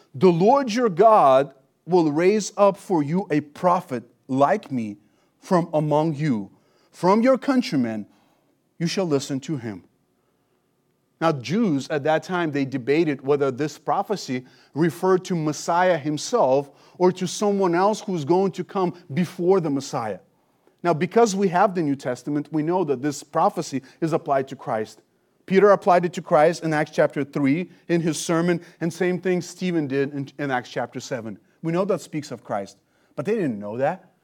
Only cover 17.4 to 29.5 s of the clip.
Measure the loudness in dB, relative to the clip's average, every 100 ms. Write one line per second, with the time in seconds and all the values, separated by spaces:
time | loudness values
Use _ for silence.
17.4 | -2 0 0 2 2 0 -4 -4 0 2
18.4 | 2 -2 -8 -2 -4 -4 -8 -4 -4 -2
19.4 | 2 2 2 -4 -4 -6 -6 -8 _ _
20.4 | _ _ _ _ 0 0 2 4 4 2
21.4 | 0 2 2 2 -2 -2 -4 -6 -4 -6
22.4 | -4 -4 -2 0 0 -2 -2 -6 -6 0
23.4 | 0 0 -6 -8 -10 -6 -2 -2 0 -2
24.4 | -2 -8 -6 -6 -6 -12 _ _ _ _
25.4 | 0 4 6 6 6 4 2 -6 0 4
26.4 | 4 2 -2 -2 -2 0 0 0 -6 -2
27.4 | 0 0 -4 -12 -2 -2 0 -4 -2 0
28.4 | 2 0 -4 -6 -6 -2 -2 -2 -2 -2
29.4 | -4